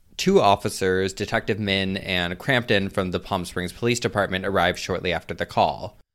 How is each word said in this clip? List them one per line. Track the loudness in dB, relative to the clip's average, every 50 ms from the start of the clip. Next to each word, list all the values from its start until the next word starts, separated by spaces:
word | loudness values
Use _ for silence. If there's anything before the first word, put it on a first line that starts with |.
| _ _ -8 -2
Two | 0 4 4 6
officers, | 6 6 4 4 2 -4 -4 0 0 2 2 2 0 0 -2
Detective | -4 -6 -2 -2 -2 0 0 -2 -2
Min | 0 0 2 2 0 0 -2
and | -4 -4 -2 -2 0 0 -2 -4 -6
Crampton | -2 0 0 0 2 2 2 2 2 0
from | -2 -2 -2 -2
the | -2 -4
Palm | -2 -2 -2 -2 -2
Springs | -4 -6 -6 -6 -6
Police | -6 -2 0 0 0 0
Department, | 0 -2 0 0 0 0 0 -2 -2
arrive | 0 2 4 4 4 2 0
shortly | -2 -4 -4 -2 0 -2 -2
after | -2 -4 -6
the | -6 -6 -6
call. | -2 2 2 2 2 2 -4 -8 -12 -14 -16 -20 _